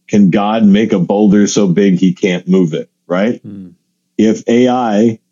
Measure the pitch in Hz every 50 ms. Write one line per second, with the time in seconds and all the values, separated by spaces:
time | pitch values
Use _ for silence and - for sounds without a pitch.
0 | _ - - 107 104 90 76 107 101 104 110 113 110 101 98 104 113 104 110 95
1 | 85 - 101 101 107 101 95 104 101 98 - 113 101 92 85 101 101 98 92 85
2 | 95 92 87 - - 95 90 90 - 90 92 95 90 80 - - - - _ _
3 | _ - 90 92 101 117 120 - - 104 101 98 95 87 85 _ _ _ _ _
4 | _ _ _ - 104 110 110 113 - - 120 120 127 127 123 127 123 113 104 101
5 | 113 117 110 - _ _